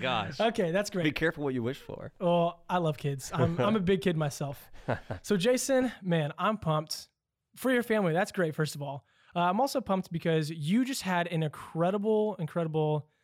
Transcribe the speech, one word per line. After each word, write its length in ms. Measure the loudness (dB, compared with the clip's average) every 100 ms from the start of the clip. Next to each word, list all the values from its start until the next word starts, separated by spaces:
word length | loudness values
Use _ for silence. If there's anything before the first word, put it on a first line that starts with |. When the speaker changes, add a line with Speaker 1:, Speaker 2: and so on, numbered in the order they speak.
Speaker 1:
gosh. 400 | -2 0 -2 0
Speaker 2:
Okay, 300 | 0 2 0
that's 180 | 0 -2
great. 160 | 0
Speaker 1:
Be 80 | 0
careful 320 | 2 0 0
what 80 | -2
you 100 | -2
wish 160 | -2 -4
for. 320 | -10 -12 -14 -2
Speaker 2:
Well, 440 | 2 4 2 -2 -4
I 80 | 0
love 180 | 0 -2
kids. 340 | -4 -4 -4
I'm, 260 | 0 0 2
I'm 160 | 2 2
a 40 |
big 200 | 2 2
kid 160 | 0 0
myself. 540 | -2 -4 -8 -10 -16 -10 -6
Speaker 1:
<laughs> 120 | -6 -6 -8
Speaker 2:
So, 140 | -2 2
Jason, 560 | 2 2 2 2 2 -2
man, 300 | 0 0 0 -2
I'm 180 | -2 0
pumped 520 | 0 -2 -2 -10 -12 _ _ _ _
for 160 | -4 0
your 120 | 2
family. 280 | 2 2 4
That's 200 | 2 0
great, 220 | 0 0 0
first 180 | -2
of 80 | -4
all. 220 | -8 -10 -14 _ _ 0
Uh, 40 |
I'm 200 | 2 2
also 200 | 2 0
pumped 300 | 0 -2 -2
because 400 | -2 2 2 0
you 340 | -2 2 2
just 180 | 2 -2
had 260 | 0 0 2
an 160 | 0
incredible, 880 | 0 -4 -8 0 2 2 2 2 2 -2
incredible 680 | -4 -2 0 2 2 0 -4 _